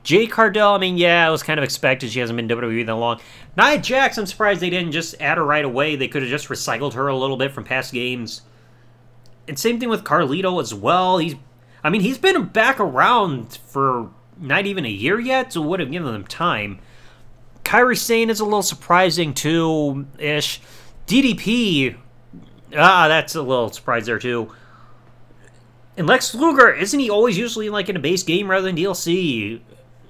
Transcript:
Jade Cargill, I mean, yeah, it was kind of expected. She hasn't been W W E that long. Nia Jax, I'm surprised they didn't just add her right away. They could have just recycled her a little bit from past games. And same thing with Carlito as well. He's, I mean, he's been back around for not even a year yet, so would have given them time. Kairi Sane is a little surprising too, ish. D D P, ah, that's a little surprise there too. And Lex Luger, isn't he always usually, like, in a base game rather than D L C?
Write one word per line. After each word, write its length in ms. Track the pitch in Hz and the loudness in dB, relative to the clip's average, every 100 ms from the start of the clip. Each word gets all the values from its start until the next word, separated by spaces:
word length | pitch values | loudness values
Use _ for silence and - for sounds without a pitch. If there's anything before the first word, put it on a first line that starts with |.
Jade 280 | - 175 226 | 0 2 2
Cargill, 400 | - 220 208 208 | 2 2 4 4
I 80 | 202 | 4
mean, 180 | 185 180 | 0 2
yeah, 320 | 170 170 165 | 4 4 4
it 20 | |
was 120 | 160 | 0
kind 180 | - 156 | -2 -2
of 40 | |
expected. 460 | 131 - 143 131 120 | -2 0 0 0 -4
She 80 | 123 | -4
hasn't 160 | 117 | -4
been 140 | 117 113 | -4 -2
W 140 | 120 | -2
W 180 | 120 113 | -2 -2
E 20 | |
that 120 | 113 | -2
long. 260 | 113 117 113 - - - - | -2 -2 -4 -10 -20 -6 2
Nia 180 | 247 302 | 2 2
Jax, 400 | - 254 262 233 | 0 0 0 0
I'm 80 | |
surprised 360 | 196 - 208 180 | -6 0 0 0
they 100 | 175 | -2
didn't 220 | 180 170 | -2 -2
just 220 | 151 160 - | -4 -6 -4
add 160 | 143 170 | -2 0
her 80 | |
right 220 | 147 151 143 | 2 2 0
away. 300 | 120 156 147 | 0 -2 -2
They 120 | 127 | -4
could 140 | 143 | -4
have 80 | 127 | -4
just 180 | 139 - | -6 -6
recycled 460 | 123 - 117 139 | -8 -4 -4 -4
her 140 | 117 139 | -2 -2
a 80 | 131 | -2
little 200 | 135 131 | -2 -2
bit 160 | 135 | -4
from 120 | 131 | -6
past 280 | 104 131 123 | -6 -4 -4
games. 480 | 123 123 123 110 - - - - _ - - - - - - - | -6 -6 -6 -10 -14 -20 -20 -20 _ -20 -20 -20 -20 -20 -20 -14
And 120 | 139 | -4
same 200 | 226 240 | -2 -2
thing 120 | 240 | -2
with 120 | 214 | -4
Carlito 600 | - 156 143 160 190 180 | 0 0 0 -2 -2 -2
as 100 | 117 | -6
well. 460 | 104 113 180 185 185 | -4 0 2 2 2
He's, 160 | 165 135 - - _ - | 0 -6 -16 -20 _ -8
I 80 | 156 | -4
mean, 100 | 208 | -2
he's 160 | 196 262 | -2 0
been 300 | 381 359 190 | 2 2 0
back 340 | 220 233 262 | 0 0 0
around 800 | 185 127 185 240 190 131 110 - - | -2 2 4 2 0 -4 -8 -18 -8
for 420 | 139 135 123 104 - - - | -2 0 -2 -6 -14 -20 -14
not 240 | 139 165 | -2 -2
even 220 | 202 190 123 | 0 -4 -6
a 20 | |
year 320 | 101 127 220 | -4 -2 -2
yet, 320 | 240 262 254 | 0 -2 -2
so 80 | 170 | -4
would 200 | 151 180 | -4 -4
have 100 | 127 | -4
given 200 | 175 147 | -6 -6
them 160 | 107 98 | -8 -10
time. 520 | - 170 120 104 95 - - - - - - - - | -4 -2 -2 -6 -10 -18 -20 -20 -20 -20 -20 -20 -12
Kairi 340 | - 214 247 202 | 0 4 4 2
Sane 320 | - 226 226 | 0 0 0
is 100 | 214 | 0
a 40 | |
little 180 | 208 208 | 0 0
surprising 720 | 185 147 - 175 185 160 160 | -2 -4 2 4 4 2 -2
too, 720 | 135 147 165 165 156 147 139 139 - | -2 0 0 2 0 -2 -4 -10 -6
ish. 440 | 147 151 - - - - - - - | -4 -2 -4 -6 -14 -20 -20 -16 0
D 140 | 247 | 2
D 140 | 269 | 2
P, 600 | 196 190 240 214 151 127 - - - - - - - - | 0 -2 0 2 0 0 -4 -16 -20 -20 -20 -20 -20 -6
ah, 340 | 151 175 185 156 | 4 6 8 6
that's 260 | 160 139 | 4 0
a 80 | 160 | -4
little 260 | 131 127 110 | 0 0 0
surprise 380 | - - 117 110 | -4 -2 -2 -2
there 120 | 107 | -4
too. 320 | 123 120 110 - - - - - - - - - - - - - - - | -2 -4 -4 -12 -20 -20 -20 -20 -20 -20 -20 -20 -20 -20 -20 -20 -14 -2
And 120 | 160 | 2
Lex 260 | 254 - | 2 2
Luger, 380 | 233 330 277 233 | 0 4 8 6
isn't 260 | 131 196 294 | 6 0 0
he 100 | 240 | 2
always 300 | 208 240 180 | 4 4 2
usually, 320 | 240 233 214 | -2 -4 -4
like, 180 | 208 190 | -4 -4
in 60 | |
a 60 | 185 | -2
base 240 | 143 180 | 0 0
game 260 | - 180 202 | 0 0 2
rather 160 | 190 190 | 0 0
than 80 | |
D 100 | 165 | 0
L 120 | 196 175 | -2 -2
C? 640 | 165 185 170 117 104 113 - - - - | 0 0 0 -2 -4 -8 -16 -20 -20 -20